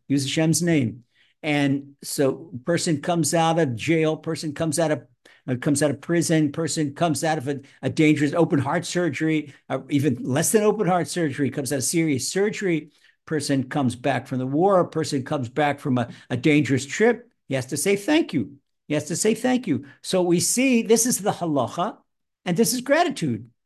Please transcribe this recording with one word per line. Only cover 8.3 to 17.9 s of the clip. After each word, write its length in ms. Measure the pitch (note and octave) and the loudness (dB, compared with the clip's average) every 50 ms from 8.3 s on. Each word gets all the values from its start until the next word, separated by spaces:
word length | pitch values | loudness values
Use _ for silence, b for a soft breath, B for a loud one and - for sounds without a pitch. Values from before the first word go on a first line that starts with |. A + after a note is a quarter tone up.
| E3+ | 2
open 260 | F3 E3 D#3+ - C#3+ | 2 2 2 2 0
heart 260 | A#2+ C3 D#3 F3+ F3 | 0 0 -2 -4 -4
surgery, 680 | - - F3 F3+ E3 C3 - D#3 D#3+ D#3+ D3+ C#3+ C3+ B B B - | -4 -2 -2 -2 -2 -2 -2 -2 0 0 -2 -4 -6 B B B -8
uh, 100 | C3+ C3+ C3 - | -8 -8 -4 -2
even 280 | D3 C#3+ C3 D3+ A#2+ A#2 | 0 0 2 0 0 -2
less 300 | - - B2 D3 E3 - | -2 -2 -2 0 2 2
than 120 | - G#3+ G#3 | 2 4 4
open 240 | G#3+ G3+ A3 G#3 E3+ | 4 2 2 2 0
heart 200 | F#3 F3 D#3+ - | 2 0 0 -2
surgery, 420 | - F3+ E3+ D3+ A#2+ C3 C#3+ B2 | -2 -2 -2 -2 -2 -2 -2 -2
comes 220 | - D3+ C3+ B2+ | -2 -4 -4 -4
out 60 | D3 C3+ | -4 -4
of 60 | B2 | -2
serious 440 | - - E3+ E3 D#3+ C#3+ B2+ - - | -2 0 0 0 2 0 -2 -2 -2
surgery, 600 | - F#3 G3 G#3+ - - G#3 F#3 E3+ D3+ D3+ b b b b b b b _ | -2 0 0 0 -2 -2 -2 -2 -2 -2 -4 b b b b b b b _
person 380 | - D#3+ D3+ C#3+ - C#3+ C3+ B2 B2+ | -6 -4 -4 -2 0 0 0 0 -2
comes 260 | - D#3 C#3 A#2+ G#2+ | -2 -2 0 0 -2
back 320 | B2+ - C#3+ C3 B2+ B2 - | -2 -2 -2 -2 -2 -4 -6
from 120 | C3+ B2+ | -6 -6
the 60 | B2+ | -4
war, 360 | C3 C#3 D3+ F3 G3+ G3+ F3+ | -2 0 2 4 4 4 4
a 60 | E3+ - | 2 2
person 360 | - D#3+ D#3 - D3+ C#3+ A#2+ | -2 -4 -4 -2 -2 -4 -4
comes 240 | - D#3 D3 B2+ A2+ | -4 -4 -4 -4 -4
back 320 | - D3+ D3+ D3 C#3 C#3+ | -2 0 0 0 0 -2
from 180 | - D3 B2+ B2 | -2 0 0 0
a, 120 | A#2 B B B B - | 0 B B B B -6
a 60 | B2+ | -4
dangerous 500 | A#2+ - E3 D3 D3+ C#3+ A2+ C#3 B2 C3 | 0 2 4 4 4 4 2 0 0 -2
trip, 440 | - - - G#3 A#3 A#3 A3 - _ _ _ _ - | -2 -2 2 2 2 2 0 -4 _ _ _ _ -6
he 80 | C3+ | -4
has 120 | C3 A#2+ - | -4 -4 -4
to 100 | D#3 - | -6 -4
say, 180 | - G3 | 0 0